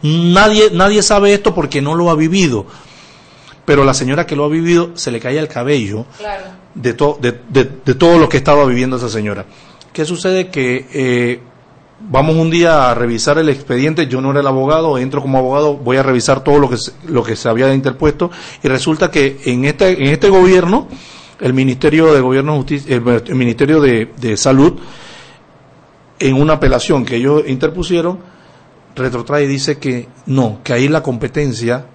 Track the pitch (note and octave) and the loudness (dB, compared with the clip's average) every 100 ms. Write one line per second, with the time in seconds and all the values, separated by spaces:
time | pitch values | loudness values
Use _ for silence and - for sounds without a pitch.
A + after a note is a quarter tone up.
0 | D3+ D#3+ E3+ F3+ G#3+ G#3+ G#3+ E3+ G3 G#3 | 0 0 4 4 4 6 4 4 2 2
1 | G3+ G#3 G3+ G3+ G3+ F3+ D3 D3 C#3+ D#3+ | 2 2 4 2 0 -2 -4 -2 -2 0
2 | F3 D#3+ D#3 F#3+ E3+ A2+ F#2+ - - - | 0 2 0 2 0 0 -6 -18 -20 -20
3 | - - - - - - - C#3+ C3+ C3 | -20 -20 -20 -20 -20 -16 0 2 4 2
4 | B2+ C#3+ E3+ C#3+ D3 D#3+ E3 E3+ E3+ E3+ | -2 -2 -4 -2 -2 0 2 2 0 -6
5 | - A#2 B2 C#3+ D#3 B2+ B2 D3 G#2+ G#2+ | -8 -6 -4 -4 -4 -6 -2 -2 -2 -8
6 | A#2 - G#3 G3 F#3+ - - - B2 A#2 | -10 -14 -12 -12 -14 -20 -20 -6 -6 0
7 | D3 D3+ B2 A#2+ - C3+ C3 - - B2+ | -2 0 -4 -6 -4 0 0 -2 -4 2
8 | E3+ E3+ D3+ C#3 C#3 D3 C#3 B2 B2+ B2+ | 4 6 4 2 2 4 4 2 -2 -4
9 | A#2+ A2 G#2 G2+ G2 - - - - - | -6 -6 -6 -8 -12 -20 -20 -20 -18 -8
10 | D#3 F3 F#3 F#3 F3+ E3 B2+ B2+ B2+ D3 | -6 -4 -2 -2 -2 -2 -2 -2 -6 -4
11 | B2+ B2 A#2+ B2 - _ _ _ _ _ | -2 0 -2 -4 -12 _ _ _ _ _
12 | A3 C3 D3 D#3+ E3 E3+ E3+ D#3+ B2+ A#2 | -4 0 2 2 2 2 4 4 2 0
13 | A#2+ A#2 B2+ D3 D#3+ C3+ - B2 C#3+ D#3+ | -2 -2 -2 0 0 -2 -4 -2 -2 -2
14 | D3 B2+ C3+ C#3 C#3 C3 C3+ D#3 E3 C3+ | -4 -2 -2 -2 0 -2 0 0 0 -2
15 | C3 C#3+ C3+ C3 C3 C#3 D3+ C#3+ B2 C3 | -4 -6 -2 0 0 0 0 -2 -2 0
16 | C3+ B2+ A2+ C3+ C#3 D3 C#3 A#2+ - - | 2 0 0 -2 2 2 2 -2 -8 -14
17 | - C#3 A2+ A2 B2 A2+ C3 C3+ C3+ B2+ | -4 -4 -2 -4 -2 0 2 2 -2 0
18 | D3+ C#3+ F3 - - - C#3+ C3 C3 D#3+ | -2 0 -4 -6 -20 -6 -4 -2 -2 -2
19 | F3+ D#3 C#3 C3+ - B2 C#3 D#3 F#3+ F#3 | 0 2 0 -2 -4 -2 -2 0 0 2
20 | C#3 D3 G3 F#3+ F#3 F#3 E3+ A3 - - | 0 2 4 6 6 4 4 0 -2 -16
21 | - - - - B2+ C3 C3 B2+ D3+ D3+ | -20 -20 -20 -6 -2 0 0 0 0 4
22 | D#3+ D3 B2+ C3 C#3 D3+ B2+ C#3+ C#3 B2+ | 4 4 4 0 0 -2 -2 -6 -2 -2
23 | A#2 A#2+ - C3 B2 A#2 C#3 D#3 C#3+ A#2 | 0 -2 -2 -2 -2 0 2 4 4 2
24 | A2+ - A#2+ G#2+ C#3 C3+ D3+ - - - | -2 -6 -6 -2 2 4 4 2 -16 -20
25 | - - - - _ _ _ _ _ _ | -20 -20 -20 -20 _ _ _ _ _ _
26 | _ _ C3 C3 D3+ D#3 D3 B2+ - D3 | _ _ -2 2 2 2 2 0 0 -2
27 | A#2+ A#2+ C3 D3+ D3 C3 D#3 E3+ F3 F3 | -2 -2 0 0 0 -2 -4 -4 -4 -2
28 | E3 F#3 - - - - _ _ _ - | -2 -6 -14 -20 -20 -20 _ _ _ -6
29 | B2+ B2 A#2 C#3+ C#3 C#3 C3+ C#3+ C#3+ B2 | -6 -6 -4 -2 0 -2 -4 -4 -4 -6
30 | A#2 - - C3+ A#2+ G#2+ - B2 C#3 D#3 | -8 -18 -4 -2 -2 -4 -4 -2 0 0
31 | C#3+ A#2+ B2 C#3 D3 A2+ A#2 B2 C3+ | -2 -6 -6 -4 -4 -4 -4 -4 -8